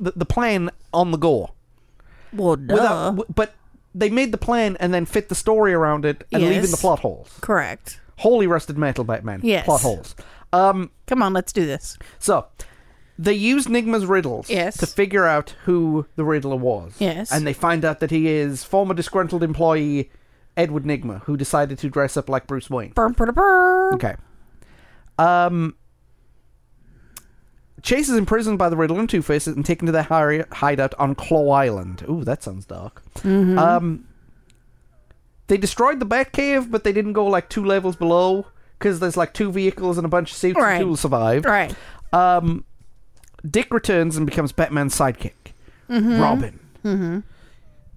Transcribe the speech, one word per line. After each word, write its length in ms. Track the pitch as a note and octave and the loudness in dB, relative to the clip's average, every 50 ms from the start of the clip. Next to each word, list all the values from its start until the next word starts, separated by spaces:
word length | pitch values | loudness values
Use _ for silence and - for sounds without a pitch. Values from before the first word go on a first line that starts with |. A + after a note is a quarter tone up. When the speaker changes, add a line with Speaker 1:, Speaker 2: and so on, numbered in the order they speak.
Speaker 1:
the, 120 | G3+ F3+ - | -6 -6 -4
the 80 | F3 E3+ | -4 -4
plan 440 | - - A#3+ A#3+ A3+ G#3 F#3 E3+ F3 - - - - - | -2 -2 0 0 0 0 0 -2 -4 -6 -10 -12 -4 0
on 180 | E3+ F3+ F3 D#3+ | 0 0 0 0
the 40 | D3+ | 0
go. 320 | D3 E3 C#3+ A2+ F2+ - - - _ _ _ _ _ _ _ - - - - - - - - | 2 2 2 0 -2 -6 -12 -18 _ _ _ _ _ _ _ -20 -20 -20 -20 -20 -20 -12 -6
Speaker 2:
Well, 240 | G#3 F#3+ F3 D#3 | -2 0 0 0
Speaker 1:
Without, 200 | C#3 C#3 B2 G3+ | 0 0 0 2
Speaker 2:
duh. 280 | G#3+ A#3+ - - E3 - F#3+ | 4 4 2 2 0 -2 -2
Speaker 1:
w-, 140 | G3+ F#3 - - E3 | -2 -4 -6 -4 -2
but 200 | - G#3+ G#3+ - - _ - - - _ _ - | -2 -2 -2 -4 -12 _ -20 -20 -20 _ _ -4
they 160 | F3+ G#3 G#3 | -2 -2 0
made 220 | A3 B3+ C#4 A#3 G#3+ | 2 0 0 0 -2
the 60 | - | -4
plan 380 | - - A#3+ A#3 A3 G#3 F#3 - | -2 0 0 2 0 0 0 -2
and 120 | F3+ F3 F3+ | -2 0 0
then 140 | F3+ E3+ | 0 -2
fit 220 | - - G#3+ G#3 - | -2 -2 -2 -2 -2
the 60 | F3+ | -6
story 380 | - - A3 A3 A3 G#3+ G3 F3+ | -4 0 2 4 4 4 4 4
around 320 | E3 D#3+ D3+ D3+ D3+ D3 | 4 2 2 0 0 0
it 200 | D3+ D3 - - - - | -2 -2 -4 -6 -2 0
and 100 | A3 E3+ | 2 4
leaving 200 | E3+ F#3+ F#3+ F#3+ | 4 4 4 2
the 60 | F#3 | 0
Speaker 2:
Yes. 120 | E3 - | 0 0
Speaker 1:
plot 200 | - F#3 D#3 - | 2 2 2 2
holes. 380 | - A2+ E2 - - - - - | 0 -4 -6 -8 -14 -20 -18 -8
Speaker 2:
Correct. 600 | - - G#3+ E3+ C#3+ F2+ - - - - - - - - - - | -4 0 0 0 0 -2 -6 -12 -14 -16 -18 -18 -20 -20 -8 0
Speaker 1:
Holy 280 | - G#3+ B3 A#3 G3 | 2 4 4 4 4
rusted 300 | F3 E3+ D#3+ - - D3 | 4 2 0 -2 -4 -4
metal, 280 | D3 D3+ C#3 B2+ C3 A#2+ | -2 -2 -2 -2 -2 -4
Batman. 360 | A2 A2+ A#2 G#2+ A2 G2+ F#2+ F#2+ | -4 -4 -6 -6 -8 -8 -4 0
Speaker 2:
Yes. 200 | A3+ G#3 E3+ - | 0 0 0 2
Speaker 1:
Plot 160 | F3+ D3+ C3 - | 2 2 2 2
holes. 320 | B2+ G#2 E2 - - - - - - - - - - - | 0 -2 -4 -8 -14 -18 -20 -20 -20 -20 -20 -6 0 2
Um, 380 | - F#3+ G3 F#3+ F#3 F3+ - - - - | 4 4 4 4 2 -2 -8 -10 -14 -8
Speaker 2:
Come 160 | - C4 B3+ G#3+ | -2 0 0 2
on, 100 | F#3+ F#3+ | 2 0
let's 200 | F#3 F3+ - - | -2 -2 -2 -2
do 120 | G#3 E3+ | -2 -2
this. 300 | D3 C3+ - - - - - - - - - | -2 -4 -6 -10 -12 -16 -16 -20 -20 -14 -6
Speaker 1:
so, 280 | - - F#3+ C#3 - - - - - - - - - - - - - - _ - | -2 0 0 0 -2 -4 -12 -18 -18 -18 -20 -20 -20 -20 -20 -20 -20 -20 _ -4
they 140 | D#3+ G3+ G#3 | -2 0 0
used 340 | G3+ G#3 A#3 C4+ C#4+ B3+ - | 2 2 2 2 0 0 0
Nigma's 360 | A#3 A#3+ A3+ A3+ A3+ A3 F#3+ | 0 0 0 0 0 0 0
riddles 420 | F3+ G3 F#3 D#3+ C3+ A#2 - - - | 0 0 0 0 -2 -4 -8 -6 -4
Speaker 2:
Yes. 260 | A3+ F#3 E3+ G3 - - | -4 -2 -2 -4 -4 -4
Speaker 1:
to 80 | F3 | -6
figure 400 | - - - G3+ F#3+ G3 G3 F3+ | -4 -2 -2 -2 0 2 2 2
out 280 | E3 D#3 D3 D3 - - - - | 4 2 0 -2 -4 -10 -6 -2
who 420 | - F3+ F3 E3 D#3+ D3+ D#3 D3 - - | 0 0 2 2 0 0 -2 -4 -4 -6
the 80 | - D#3 | -4 -2
Riddler 320 | D#3 D#3 D3 C3+ C#3 C3+ | 0 0 -2 -2 -4 -4
was. 380 | B2+ B2 B2+ A2+ G2 F2 F#2 - - | -2 0 -2 -2 -2 -6 -10 -6 -4
Speaker 2:
Yes. 320 | G3+ F3+ D#3+ F3 G#3+ - - | -4 -2 -2 -4 -4 -4 -2
Speaker 1:
And 140 | D3+ D3+ | -2 -2
they 60 | C#3+ C3+ | -2 -4
find 300 | - - E3+ E3+ D#3+ D#3+ | -2 0 0 0 2 0
out 160 | D#3 D3 - | -2 -2 -2
that 100 | E3 D#3 | -2 -2
he 180 | D#3+ D#3+ D#3 D#3+ | 0 0 0 2
is 340 | D#3 D3+ D3 C#3+ C#3 B2+ - | 0 0 0 -2 -4 -6 -6
former 280 | - - G3 G3+ F#3+ F#3 | -2 0 0 0 0 -2
disgruntled 480 | F3 E3 - - F#3+ F3+ D#3+ F#3 E3+ E3+ | -4 -4 -2 -2 -2 0 0 -2 -2 -2
employee 680 | D#3+ D3+ D3 E3+ D#3+ D#3+ D#3 D3 D3 C#3+ C#3+ B2+ - - - _ _ _ _ _ _ _ | -2 0 0 2 2 2 2 0 0 -2 -2 -4 -6 -10 -20 _ _ _ _ _ _ _
Edward 280 | - E3+ D#3 D3+ D3+ C#3 | -2 -2 0 -2 -2 -2
Nigma, 380 | D3 D3 B2+ - A#2 G2+ G2+ - | -2 -4 -4 -4 -8 -10 -10 -6
who 120 | - D3 | -6 -4
decided 420 | C#3 C#3 - - D3 D3 C#3 C#3 - | -4 -4 -2 0 0 0 -2 -4 -6
to 100 | - C#3+ | -8 -4
dress 260 | C3 D3 C#3 C3 - | -2 -2 -2 -2 -2
up 120 | D3 - - | -4 -4 -2
like 180 | C3+ C3 - | -2 -4 -4
Bruce 220 | - C#3 B2+ - - | -4 -8 -8 -8 -6
Wayne. 220 | C3+ B2 G2 - - | -6 -6 -6 -4 0
Speaker 2:
Burr, 140 | A#3 A3+ A#3+ | 0 0 2
burr, 220 | A#3+ - A3+ A#3 A#3+ | 2 2 0 2 2
burr. 600 | - G4 G4+ F#4+ F#4 F4+ F#4 F#4 F#4 F#4 F#4+ F#4+ | 4 4 6 6 6 6 4 4 4 2 2 0
Speaker 1:
Okay. 220 | F#4 - G2+ F2+ - - - - - - - - - - - - - - - - - - - - - | 0 -2 -4 -6 -8 -14 -20 -20 -20 -20 -20 -20 -20 -20 -20 -20 -20 -20 -20 -20 -20 -20 -8 -2 2
Um, 560 | D#3+ F3 F3 F3 F3 F3 F3 E3+ E3 D#3 - _ _ _ _ _ _ _ _ _ _ _ _ _ _ _ _ _ _ _ _ _ _ - - - - - - - - _ _ - - _ _ _ _ _ _ - - | 2 4 4 4 2 2 0 -2 -2 -4 -6 _ _ _ _ _ _ _ _ _ _ _ _ _ _ _ _ _ _ _ _ _ _ -20 -20 -20 -20 -20 -20 -20 -20 _ _ -20 -20 _ _ _ _ _ _ -8 -4
Chase 260 | - A#3+ C#4 D4+ C#4 | 0 0 0 0 2
is 80 | B3 | 0
imprisoned 420 | A3+ G3 - G#3+ A3+ A3 A3 G#3+ F#3 | 0 2 2 0 0 0 0 0 2
by 100 | F#3 E3+ | 2 2
the 80 | E3+ | 2
Riddler 220 | D#3+ D#3+ D#3 E3+ G3 | 2 0 0 0 -2
and 80 | A3+ A3 | -2 0
Two-Face 380 | - F3 D3+ - D3 D3+ - | 0 0 0 0 0 0 -2
and 180 | D#3+ D3+ C#3 D3 | -2 -4 -4 -2
taken 220 | - E3+ - E3+ | -2 -2 -2 0
to 60 | E3 D#3+ | 0 0
their 100 | D#3+ D#3 | 0 0
hi-, 420 | - E3 D#3+ D3+ D3 D3+ D#3 D#3+ - - | 2 2 2 2 2 2 0 -4 -6 -6
hideout 420 | - C#3 C#3+ D3 C#3 C3+ C3+ - - | -2 -2 0 0 0 -2 -2 -2 -2
on 160 | C#3+ C#3 C#3 | -2 -2 -2
Claw 360 | - - - E3 D#3 D3 C#3+ C#3 | -4 -2 0 2 2 4 4 4
Island. 520 | C#3 C3+ B2 G#2+ F#2+ F2+ F#2 F2+ - - - | 4 2 2 0 -4 -6 -8 -12 -10 -8 -6
Ooh, 160 | D#3 E3+ B2 | -6 -4 -4
that 180 | - C#3 - - | -4 -6 -6 -8
sounds 220 | - F#2+ F#2+ F#2+ | -10 -14 -14 -14
dark. 380 | - F2 F2 F2+ G#2+ - - - - - - | -16 -16 -16 -16 -16 -18 -20 -20 -20 -14 -6
Speaker 2:
Mm-hmm. 400 | - G3 F#3+ G3 F#3+ F#3 F#3 F3+ | 0 2 2 4 4 4 4 4
Speaker 1:
Um, 500 | D#3+ E3+ F3 F3 E3+ E3+ D#3+ - - - - - - - - - _ _ _ _ _ _ _ _ _ _ _ _ _ _ _ _ _ _ _ _ - | 4 4 4 2 0 -2 -6 -8 -10 -18 -20 -20 -20 -20 -20 -20 _ _ _ _ _ _ _ _ _ _ _ _ _ _ _ _ _ _ _ _ -2
they 100 | - G3+ | 0 0
destroyed 440 | G3+ G3 - - - A#3+ C4+ D4+ C4 | 2 0 0 0 2 2 2 2 0
the 60 | B3 | -2
Batcave, 640 | G3 A#3 B3+ C4+ - - - C#4 C#4+ C#4 C4+ B3+ A#3 | 0 0 0 0 0 -2 -2 0 0 0 0 0 0
but 140 | A3+ G#3 - | -2 -2 0
they 80 | G#3 G3 | 0 0
didn't 200 | G#3+ G#3 G#3+ G3+ | 0 0 0 0
go, 140 | G#3+ G#3 | 0 2
like, 220 | G3+ G3 F3 - - | 2 2 0 0 -2
two 160 | - A3 G3+ | -4 -2 0
levels 300 | G3 G3 G3 F3+ F#3 F3 | 2 2 2 0 -2 -2
below, 520 | - E3+ E3+ E3+ F3 F3+ F#3 F#3+ G3 G3 - - - - - - - | 0 0 2 4 4 4 4 2 0 -2 -6 -14 -20 -20 -20 -8 -2
'cause 200 | - G3+ F#3 E3 | -2 0 0 0
there's, 180 | F#3 F3 - | -2 -2 0
like, 160 | F3+ E3+ D#3 - | 0 -2 -2 -2
two 180 | - G#3+ G3+ F3+ | -2 -2 -2 0
vehicles 460 | G3 F#3+ F#3+ - - F#3 F3+ F3 F3 | 0 0 0 0 0 -2 -2 -2 -2
and 60 | E3 | -2
a 40 | E3 | 0
bunch 240 | E3+ F3+ E3+ - - | 0 0 0 -2 -4
of 40 | |
suits 220 | - - F3+ F#3 E4+ | -2 -2 0 2 2
Speaker 2:
Right. 160 | B3+ G#3 F#3 | 2 2 2
Speaker 1:
and 60 | F3 F#3+ | 2 0
tools 160 | F3+ D#3+ C#3 | 0 -2 -2
survived. 440 | - C#3+ C3+ A#2 A2+ A2+ A#2+ C#3+ D#3+ | -2 0 0 2 2 2 2 2 2
Speaker 2:
Right. 300 | C4+ G#3 G3+ F3 C3 - - - - - - - - - | 2 2 2 0 -2 -6 -10 -16 -18 -18 -16 -6 0 2
Speaker 1:
Um, 520 | F3 F3+ F3+ F3+ F3 E3+ E3+ E3 F#3 - - - - - - - - - - - - - - - - - D3+ | 4 4 4 4 2 2 0 -2 -2 -6 -12 -18 -20 -20 -20 -20 -20 -20 -20 -20 -20 -20 -20 -18 -14 -8 -2
Dick 240 | C#3+ A3+ C4 - A#3 | 0 0 0 0 -2
returns 440 | A3+ - - G3 E3+ E3 E3 D#3 | -2 0 2 2 2 2 0 0
and 100 | D#3 D#3 | -2 -2
becomes 240 | C#3+ - E3 D3+ C#3 - | -2 -2 -2 -2 -2 -2
Batman's 440 | - E3 C#3 D3 D3 C#3+ C3+ - | -2 -2 0 0 -2 -2 0 0
sidekick, 380 | - C#3+ C3 A2+ - - - - _ - - - - - - - _ _ - | 0 0 0 -2 -4 -8 -12 -12 _ -20 -20 -20 -20 -20 -20 -20 _ _ -4
Speaker 2:
Mm-hmm. 320 | A#3+ A#3+ G#3+ A#3 A#3+ A3 | -2 0 2 2 2 2
Speaker 1:
Robin. 380 | - C#3+ A#3+ C4+ B3 G2+ - - - - - - - | 2 2 2 0 -2 -4 -8 -14 -20 -20 -14 -8 -4
Speaker 2:
Mm-hmm. 340 | G#3+ G3 G3 F3+ E3 E3+ G3+ G#3 - - - - - - - - - - - - - - | -2 -2 -2 -2 -4 -4 -6 -8 -10 -16 -20 -20 -20 -20 -20 -20 -20 -20 -20 -20 -20 -20